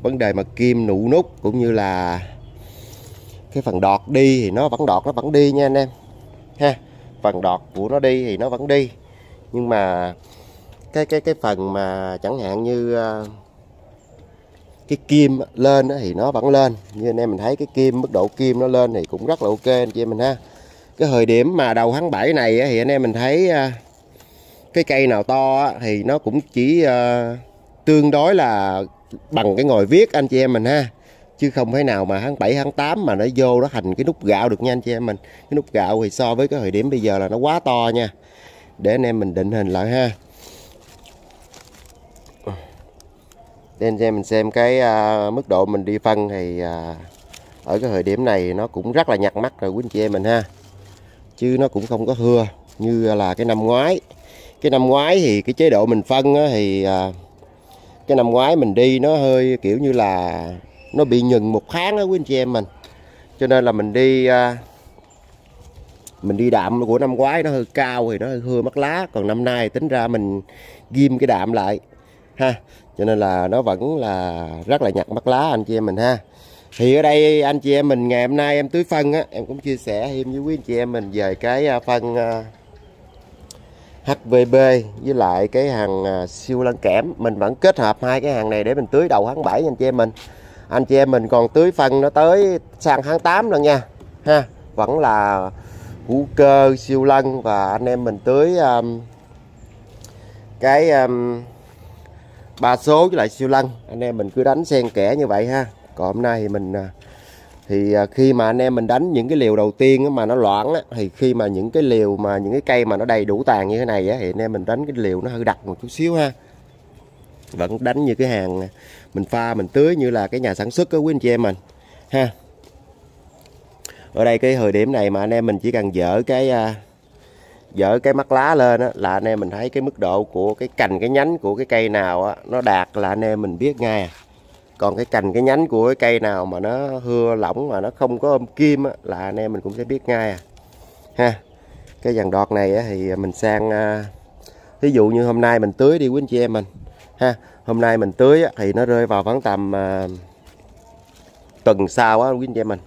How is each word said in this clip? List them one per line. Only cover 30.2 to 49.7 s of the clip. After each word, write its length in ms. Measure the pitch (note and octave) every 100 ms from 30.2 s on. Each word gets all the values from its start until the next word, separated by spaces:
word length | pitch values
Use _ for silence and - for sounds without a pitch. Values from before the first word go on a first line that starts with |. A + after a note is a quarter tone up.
| C3+
chị 140 | C3
em 120 | C3
mình 120 | A#2+ A2+
ha. 220 | D3 B2 - _ - _ _
Chứ 120 | D3
không 220 | C3+ A#2+
thể 120 | C3
nào 220 | C#3 G#2 F#2+
mà 140 | G2
tháng 200 | A#2+ C#3+
bảy, 140 | G2
tháng 180 | C#3 C#3
tám 340 | C#3 C#3+ F#3 F3+
mà 100 | G2
nó 100 | A#2 B2+
vô 260 | C3 B2
nó 60 | C#3
thành 280 | B2+ F#2 F#2
cái 100 | C3+
nút 180 | D#3+
gạo 260 | G2+ G2 A#2+
được 120 | G#2+
nha 100 | B2
anh 100 | B2
chị 100 | A#2+
em 140 | A#2 A#2
mình. 100 | G2+
Cái 340 | - - - D3
nút 180 | C#3+
gạo 300 | A2 F#2+ A2
thì 60 | A2
so 260 | - B2 A#2
với 120 | C#3
cái 120 | C#3+
thời 120 | G#2
điểm 180 | G2 B2+
bây 120 | C3+
giờ 160 | G#2+ G2
là 100 | F#2+
nó 100 | A2
quá 220 | C#3 E3
to 320 | D3 A#2+ A#2
nha. 160 | A#2 A2+ - _ _ - - - _
Để 140 | G2
anh 140 | A#2+ B2+
em 140 | A2+
mình 140 | F#2+
định 180 | F2 F#2+
hình 160 | A2 G2
lại 220 | F#2 G#2
ha. 220 | B2 B2+ G2+ _ - - - - - - - - - - - - - - - - - - - - - - F#2 - - - _ - _ _ _ - - _ -
Để 80 | A2+
anh 100 | A2
chị 80 | A2+
em 100 | G#2+
mình 80 |
xem 280 | G2 A2 A2
cái, 280 | A#2+ A#2+ B2+
à, 500 | B2 A2 G#2+ G#2+ G#2
mức 200 | A#2 -
độ 160 | F#2 G2
mình 200 | G#2 F#2+
đi 120 | G#2
phân 320 | A#2 G#2+ G#2
thì, 300 | G2 F2+ F2
à, 360 | F2 E2+ E2 E2 E2+ - - - - -
ở 160 | - F#2+
cái 100 | B2
thời 140 | G2
điểm 220 | F2+ G#2 B2+
này 280 | G2+ F2+
nó 140 | F2+ A#2
cũng 240 | - G2
rất 180 | B2 D#3+
là 60 | G#2+
nhặt 220 | G2+ G#2
mắt 160 | B2 -
rồi 120 | G2